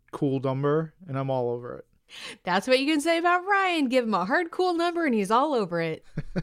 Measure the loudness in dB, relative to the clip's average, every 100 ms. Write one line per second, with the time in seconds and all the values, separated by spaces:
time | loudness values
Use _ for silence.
0 | _ -2 0 0 -2 0 0 0 -2 -10
1 | -8 -6 -2 -2 0 -2 -6 -12 -16 _
2 | _ -18 -16 -10 -2 0 4 2 4 0
3 | 2 2 2 2 2 2 2 0 2 2
4 | 2 0 2 0 0 0 0 2 0 0
5 | 0 0 2 2 2 0 0 -2 -2 -4
6 | -8 -10 -6 -8